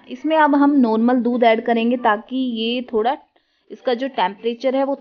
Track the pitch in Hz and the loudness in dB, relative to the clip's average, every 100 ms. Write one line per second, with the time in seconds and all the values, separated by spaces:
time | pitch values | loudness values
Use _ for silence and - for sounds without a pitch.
0 | - 247 302 311 294 285 285 294 196 226 | -14 -8 -2 2 4 4 4 4 2 2
1 | 233 254 240 240 233 220 233 233 233 247 | 2 2 0 2 2 2 0 0 0 0
2 | 240 208 - 254 254 226 226 247 247 220 | 0 -2 -4 -6 -4 -4 -4 -4 -4 -2
3 | 226 302 _ _ _ _ - 214 262 240 | -2 -4 _ _ _ _ -20 -10 -4 -2
4 | 269 254 190 196 233 240 269 262 277 269 | -4 -2 -4 -4 -6 -4 -2 0 -2 -4